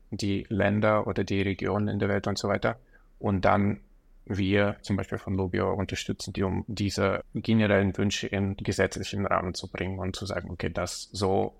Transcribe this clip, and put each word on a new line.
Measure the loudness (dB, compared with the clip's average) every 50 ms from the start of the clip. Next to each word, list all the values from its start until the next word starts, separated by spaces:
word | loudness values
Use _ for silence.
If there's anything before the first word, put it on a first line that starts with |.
| -16 -12
die | -8 -4 -2 0 0 -2 -2 -2
Länder | 0 2 2 4 4 4 4 4 4 2 2
oder | 0 -2 -2 -2
die | 0 0 0 0
Regionen | 0 0 -2 -2 0 0 0 0 0
in | 0 0
der | 0 0
Welt | 0 0 0
und | -2 -2 -2
so | 0 0
weiter. | 0 0 0 -2 -2 -4 -8 _ -20 -20 _ _ _ -4
Und | -2 0 2 2 4
dann | 4 4 4 4 2 0 -2 -8 -16 -20 -20 _ _ -20 -14 -8
wir | -4 -2 0 2 2 4 4 4 2 0 -4 -4
zum | -4 -2
Beispiel | -2 -2 -4 -6 -6
von | -4 -2 -2
Lobio | 0 0 0 0 0 0 0 0
unterstützen | -2 -2 -4 -4 -6 -4 -6 -6 -6 -6 -8 -4
die, | -2 0
um | 0 0 -2 -4 -4
diese | -4 -2 -2 0 0 2 2 2 2 0 -4 -6 -8
generellen | -4 0 4 4 6 6 6 6 6 4 4 2 2
Wünsche | 0 0 0 -2 -4 -2
in | -2 0 0 0 -2
gesetzlichen | -2 -2 -2 2 2 2 0 0 -4 -8 -6 -4 -2 -2
Rahmen | -2 -2 -2 -4 -4 -6
zu | -8 -10 -8
bringen | -6 -6 -4 -4 -4 -4
und | -6 -6 -6
zu | -6 -6
sagen, | -6 -6 -6 -6 -8 -8
„Okay, | -6 -6 -4
das, | -4 -4 -4 -4 -6 -10 -12 -10 -4
so | -2 0 2 2 2 0 -2 -4